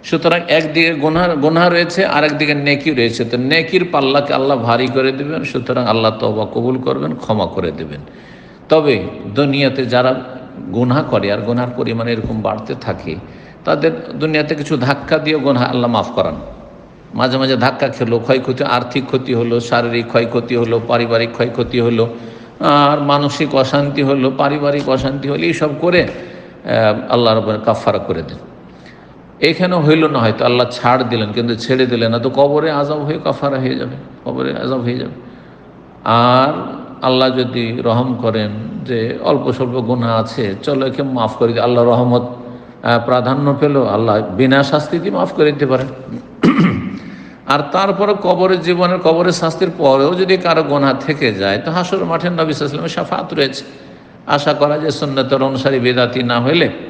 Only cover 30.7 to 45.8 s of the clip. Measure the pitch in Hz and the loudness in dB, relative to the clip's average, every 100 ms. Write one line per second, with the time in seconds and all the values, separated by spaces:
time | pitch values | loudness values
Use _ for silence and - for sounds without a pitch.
30.7 | - 120 127 120 117 104 107 117 110 - | 0 2 2 2 -2 -2 -2 -2 -2 -2
31.7 | 131 127 117 113 117 131 127 143 147 160 | 0 2 2 0 0 0 2 4 4 0
32.7 | 143 143 151 143 151 151 131 143 131 131 | 0 -2 -2 -4 -4 -2 -2 -2 0 -2
33.7 | 131 127 135 - - 127 127 131 127 123 | -2 -6 -10 -14 -12 -8 -4 -4 -4 -4
34.7 | 131 120 127 127 - - - - - - | -2 -2 -4 -8 -12 -18 -20 -20 -20 -20
35.7 | - - - - 117 120 127 135 - - | -20 -20 -8 0 4 6 4 2 0 -8
36.7 | - - - 131 127 131 127 120 120 117 | -12 -14 -4 0 2 2 0 -2 -2 -4
37.7 | 117 117 113 131 117 113 110 107 107 113 | -2 0 0 0 -2 -2 0 -2 -6 -8
38.7 | - 127 120 113 - - 143 131 123 127 | -10 -6 -4 -4 -2 0 0 0 -2 -2
39.7 | 127 113 123 117 113 113 - 107 95 - | -2 -2 -2 0 0 -2 -4 -4 -4 -2
40.7 | 139 131 131 139 123 110 - 117 117 117 | 0 0 -2 -2 0 -2 2 0 2 2
41.7 | 120 120 120 123 123 - - - - - | 4 4 4 4 2 0 -10 -14 -16 -18
42.7 | - 120 120 113 123 120 135 143 131 147 | -8 0 0 2 0 2 0 0 2 2
43.7 | 139 113 104 113 104 107 95 131 135 139 | 4 2 2 2 2 0 2 4 4 4
44.7 | 156 - 175 196 190 180 - 151 143 139 | 0 0 -2 -2 -2 -2 2 2 4 0
45.7 | 131 | 0